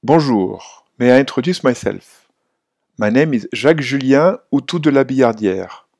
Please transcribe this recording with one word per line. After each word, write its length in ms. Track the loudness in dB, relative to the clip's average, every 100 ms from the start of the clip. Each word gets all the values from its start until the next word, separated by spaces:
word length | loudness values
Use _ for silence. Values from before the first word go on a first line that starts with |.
Bonjour, 580 | 2 2 2 0 -2 -6 -18 -20 _ _
may 140 | 4
I 80 | 4
introduce 440 | 4 -4 -4 -2
myself? 640 | -2 -2 -6 -8 _ _ _ _ _ _ _ _ _ -4
My 120 | 0
name 240 | 2 0
is 140 | -2 -6
Jacques 280 | -2 2 2
Julien 580 | 0 -4 2 2 2 0 _
Houtou 280 | -4 -4 -2
de 100 | 0
la 140 | 0
Billardière. 840 | 0 2 0 0 -4 -4 -10 -16 _